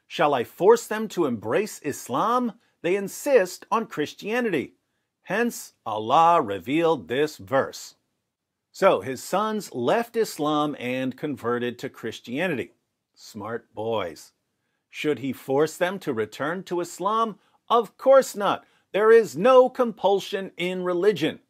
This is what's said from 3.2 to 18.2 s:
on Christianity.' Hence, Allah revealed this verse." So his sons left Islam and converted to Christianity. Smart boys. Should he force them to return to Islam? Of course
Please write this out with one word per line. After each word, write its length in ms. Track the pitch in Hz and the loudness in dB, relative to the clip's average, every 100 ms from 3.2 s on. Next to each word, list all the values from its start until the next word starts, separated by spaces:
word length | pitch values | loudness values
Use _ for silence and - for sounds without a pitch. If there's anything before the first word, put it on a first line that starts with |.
| 285 247 180 - - | 2 4 2 -6 -4
on 160 | 226 214 | -4 -4
Christianity.' 920 | - 147 - 190 240 233 151 92 _ _ _ _ _ | -6 -6 -6 -6 -4 -2 -2 -4 _ _ _ _ _
Hence, 500 | - 202 240 - - _ 113 | -6 -4 -4 -6 -14 _ -8
Allah 560 | 107 110 151 165 170 | -6 2 4 6 4
revealed 640 | 107 98 123 156 165 147 82 | 2 -4 -2 0 2 0 -2
this 300 | 127 151 - | -2 -2 -4
verse." 580 | - 131 90 - - - _ _ _ _ _ _ _ | -2 0 0 -6 -18 -20 _ _ _ _ _ _ _
So 280 | - 185 117 | 2 4 4
his 220 | 117 123 | -2 -10
sons 500 | - 185 220 214 - | -4 -2 -2 -4 -8
left 440 | 131 127 214 226 226 | -4 0 0 -2 -4
Islam 580 | 202 - 151 151 151 - | -4 -4 -2 0 -2 -4
and 380 | 123 127 131 - | -6 -6 -6 -6
converted 640 | 151 127 117 120 120 120 | -8 -6 -4 -4 -4 -8
to 80 | 131 | -12
Christianity. 840 | - 113 - - 135 185 123 90 _ _ _ _ | -10 -12 -12 -10 -6 -4 -4 -8 _ _ _ _
Smart 580 | _ - 110 104 117 _ | _ -18 -14 -10 -10 _
boys. 580 | 104 110 107 87 76 - _ _ _ _ _ _ | -8 -4 -4 -4 -10 -20 _ _ _ _ _ _
Should 300 | - 151 127 | -6 -4 -2
he 140 | 131 | -4
force 440 | 117 - 139 156 - | -8 -2 0 0 0
them 220 | 180 190 | -4 -4
to 120 | - | -6
return 520 | 113 - - 143 185 | -4 -4 -4 -6 -6
to 160 | - 175 | -6 -6
Islam? 580 | 175 - 190 220 226 185 _ _ - | -6 -6 -2 0 -2 -6 _ _ 0
Of 280 | 233 208 - | 0 0 0
course 380 | 262 269 | 6 6